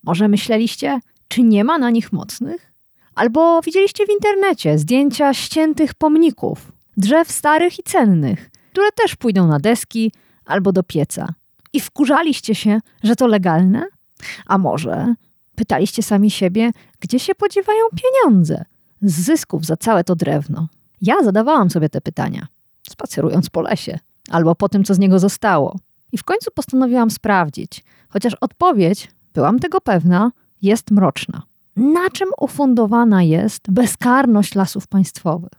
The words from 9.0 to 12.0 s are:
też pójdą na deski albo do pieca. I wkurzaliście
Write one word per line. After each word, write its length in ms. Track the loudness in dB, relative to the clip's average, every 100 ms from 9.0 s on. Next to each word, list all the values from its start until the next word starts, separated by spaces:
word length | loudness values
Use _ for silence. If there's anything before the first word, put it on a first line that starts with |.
też 140 | -2 0
pójdą 300 | -2 2 2
na 120 | 2
deski 540 | 2 -2 -2 -4 -4 -4 _ _
albo 280 | -4 -2 0
do 100 | 0
pieca. 460 | -2 -2 -4 -6 -10 -12 _ _ _
I 80 | -6
wkurzaliście 760 | -6 -2